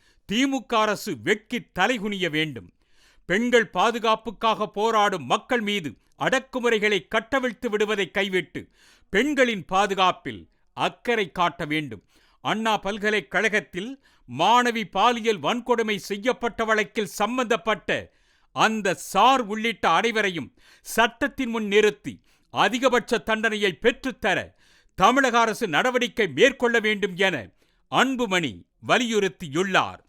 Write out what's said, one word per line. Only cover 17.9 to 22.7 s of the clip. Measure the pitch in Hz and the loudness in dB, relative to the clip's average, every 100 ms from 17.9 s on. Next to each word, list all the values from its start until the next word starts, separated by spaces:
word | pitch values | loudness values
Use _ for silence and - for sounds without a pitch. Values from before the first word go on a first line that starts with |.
| 139 90 _ _ _ _ - | -4 -6 _ _ _ _ 0
அந்த | 202 220 190 | 2 2 -2
சார் | 165 - 190 233 262 | -4 -2 4 4 4
உள்ளிட்ட | 202 220 226 196 202 | 0 -4 -4 0 2
அனைவரையும் | 170 226 220 202 165 147 _ _ _ - | 2 2 0 -2 -2 -10 _ _ _ -4
சட்டத்தின் | - 226 - 285 - 240 | 0 0 0 -4 -4 -6
முன் | 226 208 | -4 2
நிறுத்தி, | 202 214 - 135 92 _ _ _ | 4 4 2 -8 -16 _ _ _
அதிகபட்ச | 120 196 | 0 2